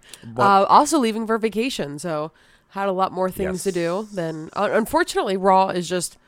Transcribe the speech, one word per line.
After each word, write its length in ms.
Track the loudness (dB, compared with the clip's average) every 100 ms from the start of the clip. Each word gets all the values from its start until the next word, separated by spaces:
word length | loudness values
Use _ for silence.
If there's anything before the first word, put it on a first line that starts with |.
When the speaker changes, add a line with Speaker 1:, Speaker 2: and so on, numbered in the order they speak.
| _ -20
Speaker 1:
But 180 | -12 2
Speaker 2:
Uh, 240 | 4 6 6
also 280 | 6 6 2
leaving 280 | 0 -2 -2
for 100 | -2
vacation, 600 | -2 -2 -4 -4 -8 -8
so 320 | -6 -6 -6 -12 _ _ _
had 180 | -4 -2
a 40 |
lot 200 | 0 -2
more 180 | 0 -4
things 340 | -2 -6 -4
to 80 | -4
do 300 | -2 -2 -4 -6
Speaker 1:
Yes. 100 | -6
Speaker 2:
than, 340 | -6 -6 -10
un-, 180 | -4 0
unfortunately, 640 | 0 2 0 0 -2 -2 0
Raw 320 | 4 4 4
is 180 | -2 -4
just, 300 | -4 -6 -12